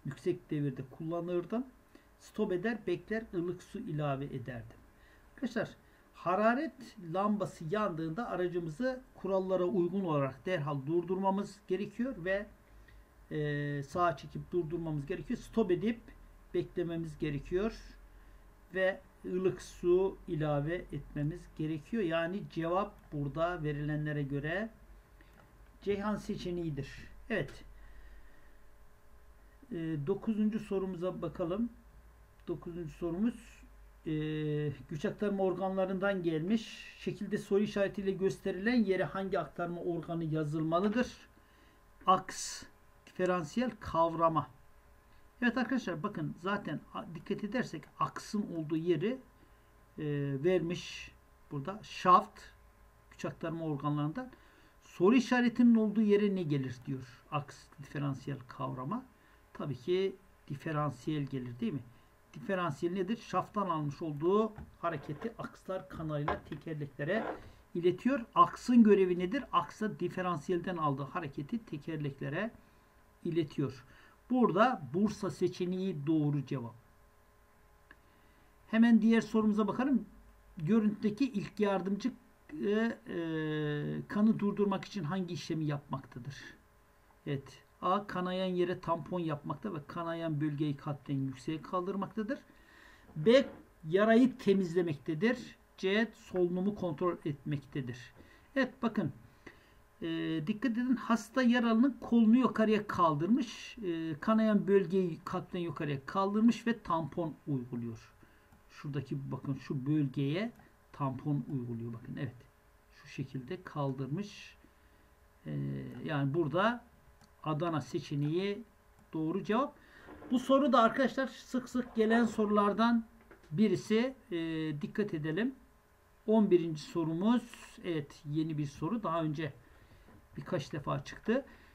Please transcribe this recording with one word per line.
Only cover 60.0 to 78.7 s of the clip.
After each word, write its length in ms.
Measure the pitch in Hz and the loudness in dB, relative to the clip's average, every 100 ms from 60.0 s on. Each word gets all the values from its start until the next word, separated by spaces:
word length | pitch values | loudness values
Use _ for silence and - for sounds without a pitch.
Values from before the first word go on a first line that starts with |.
| 190 185 - - - | 0 -4 -16 -20 -12
diferansiyel 720 | 143 165 151 147 - - 151 | -10 -4 -2 -2 -4 -4 -2
gelir, 380 | 139 135 123 120 | -2 -4 -8 -4
değil 120 | 226 | -4
mi? 100 | 147 - - - _ _ | -4 -8 -18 -20 _ _
Diferansiyel 580 | 151 - 185 165 143 175 | -10 -4 -2 -2 -2 -2
nedir? 240 | 196 180 226 | -2 -2 -4
Şafttan 540 | - 185 - 208 185 | -2 -2 -2 -2 -2
almış 320 | 160 147 143 | -2 -2 -4
olduğu 500 | 165 143 170 208 220 - - - | -6 0 4 4 2 -4 -16 -6
hareketi 520 | 170 151 - 147 226 - | -4 -4 -8 -8 -8 -8
akslar 500 | - - - 185 185 | -12 -12 -8 -8 -8
kanalıyla 520 | - 156 147 147 147 - | -8 -4 -2 -2 -4 -6
tekerleklere 760 | 156 165 151 143 - 147 220 - - - - - | -12 -8 -8 -8 -6 -2 -2 -2 -8 -14 -20 -10
iletiyor. 500 | 175 180 175 247 277 233 | 0 2 2 2 0 4
Aksın 480 | - 262 - - 247 | 6 6 4 6 10
görevi 360 | 214 196 180 175 | 10 10 8 4
nedir? 260 | 180 277 - | 0 -2 0
Aksa 480 | 170 165 - 214 143 | 0 0 -4 -6 -2
diferansiyelden 760 | 175 185 180 170 - 175 180 175 | -4 -2 -2 -2 -2 -2 -2 0
aldığı 260 | 151 135 | 0 0
hareketi 640 | 139 185 147 151 147 233 | -4 -6 -6 -8 -6 -6
tekerleklere 840 | - 147 165 156 147 - 139 160 226 - - - _ _ _ _ | -6 -10 -6 -4 -4 -6 -4 -4 -4 -6 -20 -20 _ _ _ _
iletiyor. 600 | 175 160 151 - 131 - - - - - - | -4 -2 -2 -2 -4 -4 -18 -20 -20 -16 -2
Burada 520 | 247 202 175 247 240 117 | 4 6 6 4 2 -4
Bursa 360 | 170 208 - 185 | 0 0 0 -6
seçeneği 760 | - 175 - 180 185 190 151 143 | 0 -2 0 -4 -2 -4 -2 0
doğru 400 | 160 147 147 135 | 2 2 0 -2
cevap. 280 | 135 113 - - - - _ _ _ _ _ - _ - - - _ - _ - - - | -6 -6 -12 -20 -20 -20 _ _ _ _ _ -20 _ -20 -20 -20 _ -20 _ -20 -20 0